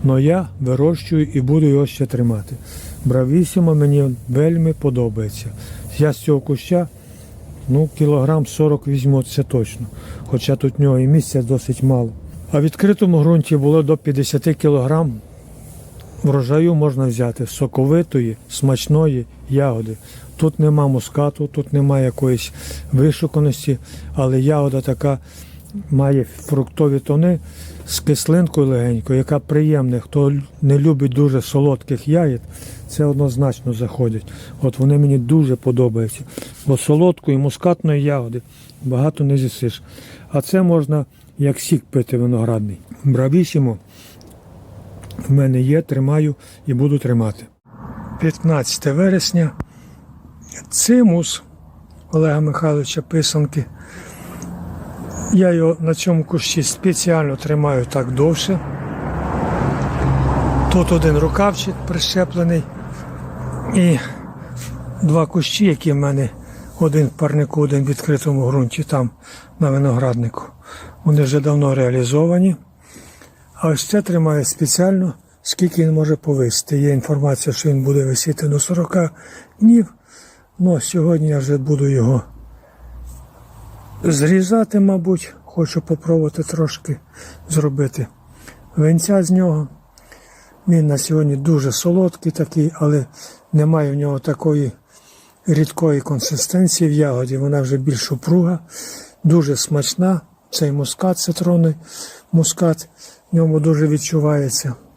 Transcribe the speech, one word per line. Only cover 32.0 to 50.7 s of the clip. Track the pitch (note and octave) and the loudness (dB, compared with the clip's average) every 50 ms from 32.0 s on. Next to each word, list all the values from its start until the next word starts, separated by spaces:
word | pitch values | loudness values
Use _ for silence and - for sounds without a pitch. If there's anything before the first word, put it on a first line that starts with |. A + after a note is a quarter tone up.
| - C#3+ | -2 0
ягід, | D3+ E3+ E3+ D3+ B2+ A#2 - - - - - - - - - - | 2 2 2 2 0 -2 -8 -12 -18 -18 -18 -18 -18 -18 -16 -14
це | - - D3+ | -4 -2 0
однозначно | D3 C#3 C3+ C#3+ C#3 A#2+ B2 C#3 C3+ A#2+ - - B2+ A#2+ | 0 2 2 0 0 0 0 0 0 0 -2 -6 -6 -4
заходить. | A2 A#2+ A#2 - - B2+ A#2 A2 G#2+ - - - - - - - - | -4 -6 -6 -2 -2 -2 -2 -2 -4 -8 -10 -18 -18 -18 -18 -12 -4
От | - C3 B2 - | -4 -4 0 2
вони | C3 C3+ D3 C#3+ | 2 2 4 4
мені | D3 C#3+ C#3 C3+ | 4 4 2 0
дуже | A#2+ A#2+ D3+ D#3+ D3+ C3 B2+ | 2 2 2 4 4 2 0
подобаються. | B2 - C3 B2 A#2+ C3 B2 A2 A2+ A2+ G#2+ - - - - - - - - - - - | 0 0 0 2 2 2 2 2 0 -4 -4 -6 -10 -16 -14 -14 -14 -14 -14 -18 -10 -2
Бо | C#3+ C#3 B2+ | 0 0 0
солодкої, | - - D3+ D3+ F3 F3+ E3 - - - C#3 C3 | 2 2 2 4 4 4 2 0 -2 -2 0 0
мускатної | C#3 C#3 - - - F3+ F3 - - D#3+ D3+ C#3+ C#3 | 0 -2 -4 0 0 0 0 0 0 0 0 2 0
ягоди | D3 C#3+ C#3 A#2+ A#2 A#2 B2 A#2 - - - - - - - - | 0 -2 -2 -4 -6 -8 -10 -12 -12 -20 -20 -20 -20 -20 -10 -6
багато | C3+ B2+ B2 C#3 D#3 D3+ - D3+ | -4 0 2 0 0 0 0 0
не | C#3 C#3 C#3 | 2 2 2
з'їсиш. | C3 B2 - - - A#2+ - - - - - - - - - - - - | 0 -2 -4 -4 -4 -4 -6 -6 -18 -20 -20 -20 -20 -20 -20 -20 -20 -4
А | - D3 | -4 -4
це | - - - F#3+ | -2 0 0 2
можна | F#3 F3 E3+ E3 D3 C3 D3+ D3+ C3+ - _ - - - _ - | 4 4 4 2 2 2 0 -2 -2 -4 _ -20 -20 -20 _ -2
як | C#3+ C#3 C3 - | 0 0 0 -2
сік | - - E3+ C3 - _ | 0 0 0 0 -2 _
пити | - C#3 A#2 - - A#2+ | -2 -2 -2 0 0 0
виноградний. | A#2+ A#2+ B2 A2+ A2+ A#2 A#2 A2 G#2 G#2 F#2+ - - - - - - | 0 2 2 0 0 0 0 -2 -2 -4 -8 -10 -16 -20 -20 -4 0
Бравісімо | C#3 C3 A#2+ C3 C3+ C#3 F3+ F3 - - D#3+ C#3 B2 A2 F#2 - - - - - - - - - - - - - - - - - - - - - - - - - - - - - - | 0 2 2 2 2 2 2 2 2 0 0 0 0 -2 -4 -10 -20 -20 -20 -20 -20 -20 -20 -20 -20 -20 -20 -20 -20 -20 -20 -20 -20 -20 -20 -20 -20 -20 -20 -18 -16 -16 -14 -2 0
в | |
мене | C#3 C#3 C#3 C3+ C3 B2+ | 2 2 4 2 2 2
є, | B2+ C3 D3 D#3+ | 2 2 2 0
тримаю | E3 - C#3 C3 C3+ C3+ D3 D3+ D#3 D3+ C#3+ - - - - - - - | 0 0 -2 -2 0 0 2 2 0 0 -2 -6 -12 -20 -20 -14 -6 -4
і | C3+ | -2
буду | B2 C3+ D3 C#3+ C#3 | 0 2 2 0 0
тримати. | - B2 B2 A#2 A2+ G#2+ G#2 - - - _ _ _ _ - - - - - - - - - - | 0 0 0 0 0 -2 -4 -8 -16 -20 _ _ _ _ -20 -20 -18 -16 -16 -16 -14 -14 -10 -4
П'ятнадцяте | - D#3+ D#3 - - E3 D#3+ D3 B2 - - - - D3 | -2 -2 -2 0 0 0 0 0 0 -4 -6 -4 -2 -2
вересня. | C3+ D3+ F#3 G3 F#3 F#3 - - - F3 E3 D3+ - - - - - - - - - - - - - - - - - - - - - - - | 0 2 2 2 2 2 0 0 0 0 0 0 -2 -6 -12 -12 -12 -20 -20 -20 -20 -20 -20 -20 -20 -20 -20 -20 -20 -20 -20 -20 -20 -20 -16
Цимус | - | -8